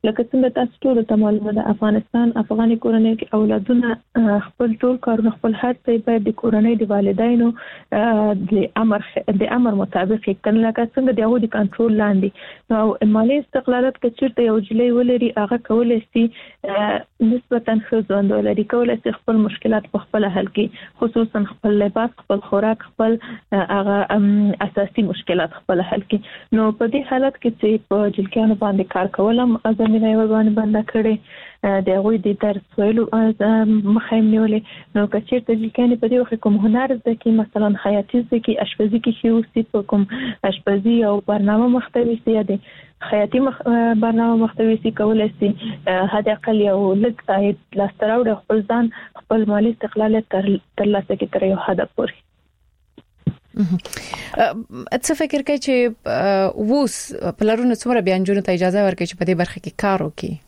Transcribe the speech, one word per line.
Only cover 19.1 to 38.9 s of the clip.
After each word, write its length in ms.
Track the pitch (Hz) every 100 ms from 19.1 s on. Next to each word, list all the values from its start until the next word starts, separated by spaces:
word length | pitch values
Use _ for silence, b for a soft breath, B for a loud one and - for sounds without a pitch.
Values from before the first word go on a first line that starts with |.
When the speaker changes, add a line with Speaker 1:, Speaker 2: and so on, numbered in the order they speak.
Speaker 1:
خپل 240 | 220 - 220
مشکلات 480 | 214 196 220 220 208
په 60 | 208
خپله 280 | - 214 202
حل 180 | 190 190
کړي، 220 | - 208 B B _
خصوصاً 420 | 233 226 226 220 202
خپل 260 | - 214 208
لباس، 260 | 202 202 233 -
خپل 160 | _ 202 -
خوراک، 300 | 202 214 220 -
خپل، 280 | - 226 226 B 220 _
آه، 140 | 196 175
هغه، 380 | 202 196 202 196
ام، 420 | 208 202 208 208 190
اساسي 400 | 202 - 202 - 196
مشکلات 400 | - - 180 165 -
خپله 220 | - 180 180
حل 100 | - 196
کړي. 100 | 214 B B B
نو 180 | 220 220
په 160 | 214 233
دې 140 | 277 269
حالت 240 | 262 269 269
کې 80 | 240 226
چې 180 | 214 220 -
په 200 | 196 208 202
جلکیانو 380 | 196 - 220 208
باندې 280 | 214 196 202 185
کار 100 | 190
کول 320 | - 202 233
هم 180 | 247 226 220 220 220
زمینه 200 | 220 220
یې 60 | 220
ورباندې 360 | 220 220 220 214
بنده 240 | 214 214 220
کړې، 240 | 220 220 214 B B B B 202
آه، 140 | 196
د 100 | 190
هغوی 280 | 190 202 226
د 200 | 202 196
درس 380 | 208 196 - -
ویلو، 280 | 208 220 226
آه، 520 | 226 220 220 208 220 220 220 202 220
مخه 200 | - 226
یې 60 | 220
نیولې. 280 | 220 220 214 B B B 208
نو 120 | 208
که 120 | 214
چېرته 320 | 220 247 240 226
جلکیانې 340 | 220 - 240 240
په 60 | 226
دې 60 |
وخت 200 | 247 247
کې 60 | 226 -
کوم 100 | 202 214
هنر 300 | 226 269 247
زده 180 | 240
کړي، 180 | 226 233 226
مثلاً 340 | 214 208 208 202
خیاطي 380 | 202 208 202 247
زده 180 | 233 240
کړي، 160 | 226 214
اشپزي 380 | 202 - 214